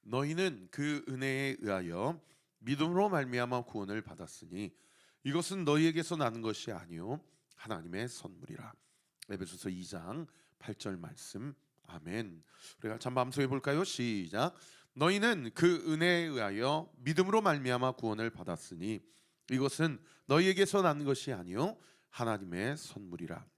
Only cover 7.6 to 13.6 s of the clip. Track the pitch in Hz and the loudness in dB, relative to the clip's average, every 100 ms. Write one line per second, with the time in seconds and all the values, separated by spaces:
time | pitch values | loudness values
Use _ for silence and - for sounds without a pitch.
7.6 | 110 98 82 92 120 - - 90 - - | -10 -10 -8 -8 -8 -10 -16 -18 -16 -14
8.6 | - - _ _ _ _ - 101 90 87 | -16 -20 _ _ _ _ -10 -8 -8 -8
9.6 | 101 90 90 95 82 131 160 _ _ _ | -6 -6 -8 -10 -8 -10 -10 _ _ _
10.6 | - 104 107 92 85 - - 98 135 139 | -12 -8 -8 -8 -10 -14 -14 -10 -10 -12
11.6 | _ _ - 85 78 104 107 82 76 - | _ _ -18 -16 -8 -6 -6 -12 -20 -20
12.6 | - - 110 113 127 127 127 131 135 135 | -20 -10 -8 -6 -2 0 0 2 2 2